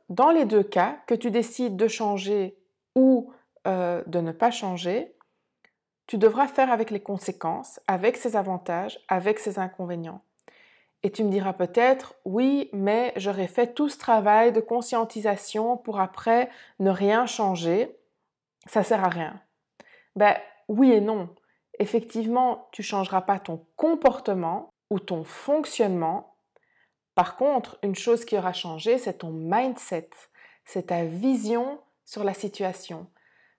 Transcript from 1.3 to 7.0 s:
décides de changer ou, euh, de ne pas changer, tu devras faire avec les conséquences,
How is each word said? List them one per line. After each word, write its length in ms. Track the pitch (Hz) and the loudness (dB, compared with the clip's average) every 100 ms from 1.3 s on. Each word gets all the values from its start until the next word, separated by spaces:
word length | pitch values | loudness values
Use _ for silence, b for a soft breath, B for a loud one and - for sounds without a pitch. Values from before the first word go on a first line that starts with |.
décides 440 | 214 233 - 247 185 | -2 -2 -4 -4 0
de 120 | 220 | 0
changer 680 | 220 214 202 190 208 190 - _ _ _ | 0 -2 -2 -2 -2 -2 -8 _ _ _
ou, 400 | - 262 254 240 B B B - | 4 6 6 2 B B B -4
euh, 380 | 185 180 175 - | -2 0 -2 -4
de 140 | 175 | -2
ne 120 | 170 | -2
pas 200 | 160 233 | 2 2
changer, 640 | 233 196 180 175 208 339 _ _ _ _ _ _ _ _ _ - | 2 -6 -6 -4 -4 -6 _ _ _ _ _ _ _ _ _ -8
tu 140 | 220 | 4
devras 280 | 220 220 269 | 4 4 0
faire 240 | 269 262 | 2 2
avec 200 | 233 220 | 2 0
les 80 | |
conséquences, 800 | 202 | -6